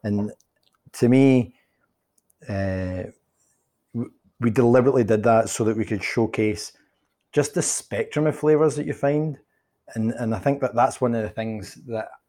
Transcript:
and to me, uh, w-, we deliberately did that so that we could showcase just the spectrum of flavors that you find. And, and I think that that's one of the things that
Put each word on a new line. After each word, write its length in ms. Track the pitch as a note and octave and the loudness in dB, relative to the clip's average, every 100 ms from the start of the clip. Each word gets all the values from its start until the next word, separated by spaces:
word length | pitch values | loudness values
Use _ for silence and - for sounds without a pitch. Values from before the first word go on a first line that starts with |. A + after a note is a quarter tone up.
and 280 | G#2+ G2+ G#2+ - _ _ _ _ _ | -2 -2 -4 -8 _ _ _ _ _
to 140 | - A#2+ | 0 4
me, 480 | C3 C3+ C3 A2 _ _ _ _ _ _ _ _ _ - | 6 6 6 2 _ _ _ _ _ _ _ _ _ -8
uh, 540 | G2 G2 F#2+ F#2 F2+ F#2 _ _ _ _ _ _ _ _ | -4 -4 -4 -6 -6 -10 _ _ _ _ _ _ _ _
w-, 180 | A#2+ A#2+ _ _ _ | -10 -10 _ _ _
we 80 | A#2 | -2
deliberately 560 | A2 A#2+ B2+ B2 C3 A2 | 2 4 6 4 2 2
did 180 | G#2+ | 2
that 240 | A2+ A2+ A2 | 4 2 2
so 160 | - | -2
that 140 | A2+ A2 | -2 -2
we 80 | G2+ | -4
could 180 | G#2 | -4
showcase 720 | - - A2+ - G#2+ G#2 - _ _ _ _ _ _ | -4 -2 -2 0 -2 -2 -10 _ _ _ _ _ _
just 220 | - C#3+ | -2 -2
the 80 | F3 | -2
spectrum 640 | E3 - - G#2 A2+ D3+ D3+ | -4 -6 -6 -6 -4 -2 -2
of 80 | - | 0
flavors 400 | D3+ D3+ D#3 C3+ | 2 4 2 0
that 100 | D3 | -8
you 80 | |
find. 440 | C3+ C#3+ D3 D#3 C#3 _ _ _ _ - A2+ | -2 -2 0 -4 -8 _ _ _ _ -12 -4
And, 160 | A2 | -4
and 240 | A#2 A#2 G#2+ | -2 -4 -2
I 40 | |
think 200 | C#3 C#3 | -2 -2
that 160 | B2+ A#2 | -2 2
that's 240 | B2 - | 0 2
one 160 | B2 A#2 | -2 -2
of 80 | |
the 60 | G#2+ | -4
things 460 | - A2 G#2+ F#2+ - C3 | -6 -8 -8 -12 -18 -10
that 220 | A2+ A2 - | -10 -10 -16